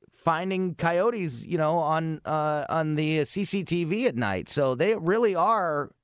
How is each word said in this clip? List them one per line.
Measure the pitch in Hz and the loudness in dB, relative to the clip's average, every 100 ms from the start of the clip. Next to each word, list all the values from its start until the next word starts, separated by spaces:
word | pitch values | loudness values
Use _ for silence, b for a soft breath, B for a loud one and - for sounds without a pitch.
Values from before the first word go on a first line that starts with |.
| - | -20
finding | _ - 160 185 185 185 | _ -2 0 0 -2 -2
coyotes, | 160 170 175 214 240 170 120 - | 0 0 2 2 0 -4 -6 -4
you | 170 | 0
know, | 156 170 | 0 0
on, | 151 156 160 156 - | 0 0 -2 -4 -2
uh, | 156 151 151 143 | -2 0 -2 -2
on | 160 156 151 | -2 0 0
the | 156 156 143 | 2 0 0
C | 196 | -2
C | 196 202 | -2 -2
T | 170 175 | 0 0
V | 165 202 254 | 0 0 0
at | 120 | 0
night. | 110 95 - | 0 -2 -2
So | - 135 127 | 0 0 2
they | 185 220 | 0 2
really | 165 214 233 180 | 0 2 2 4
are | 185 226 175 147 131 - | 2 2 0 -2 -4 -10